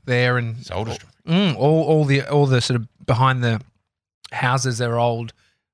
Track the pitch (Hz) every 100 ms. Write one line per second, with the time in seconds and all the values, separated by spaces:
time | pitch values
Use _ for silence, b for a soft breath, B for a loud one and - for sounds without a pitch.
0 | - 123 123 123 117 113 - 90 110 92
1 | - _ - 175 196 110 143 160 156 156
2 | 143 139 - 147 139 127 - 120 110 _
3 | - 120 131 127 120 110 - _ _ _
4 | _ _ - - 123 131 127 113 120 117
5 | 120 117 117 - _ _ _